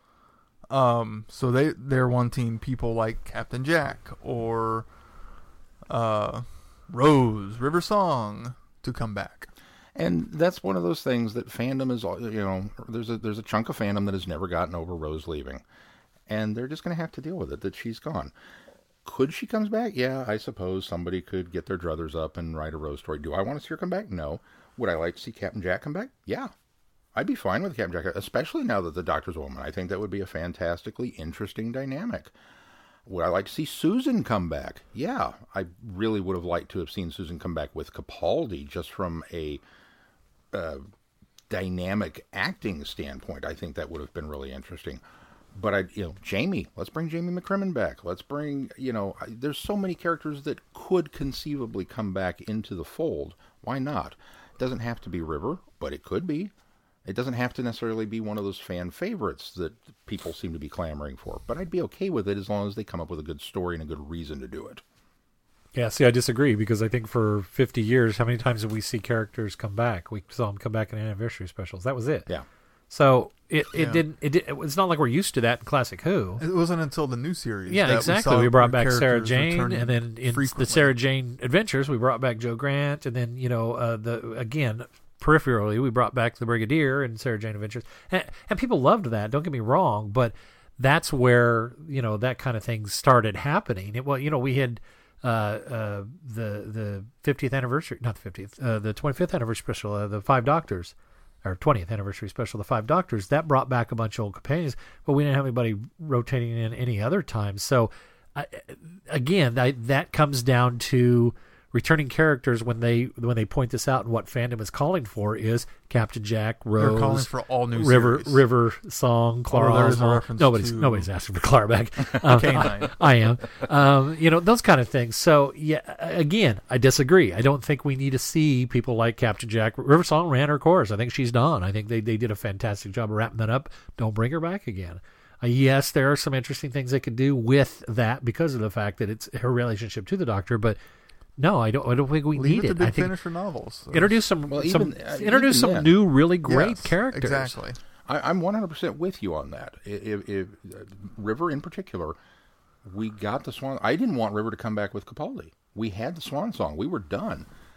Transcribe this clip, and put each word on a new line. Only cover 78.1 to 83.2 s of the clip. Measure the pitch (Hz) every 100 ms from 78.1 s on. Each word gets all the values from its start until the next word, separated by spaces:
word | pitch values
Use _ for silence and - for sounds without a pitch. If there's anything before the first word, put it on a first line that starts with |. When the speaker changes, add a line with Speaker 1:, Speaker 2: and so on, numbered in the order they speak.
| 190 143
Speaker 1:
we | 123
saw |
Speaker 3:
We | 120
brought | 123 120
back | 123 120
Sarah | 123
Speaker 1:
characters | 131 120 113
Speaker 3:
Jane, | 127 165
Speaker 1:
returning | 170 - 123
Speaker 3:
and | 120
then | 120 117 113
in | 127
the |
Speaker 1:
frequently. | 123 135 - 127
Speaker 3:
Sarah | 160 139
Jane | 123 135 135 123 127
Adventures, | 123 165 220 135 139
we | 123
brought | 127 117
back | 131 113
Jo | 120
Grant, | 117 139 139 143 147 135
and |
then, | 120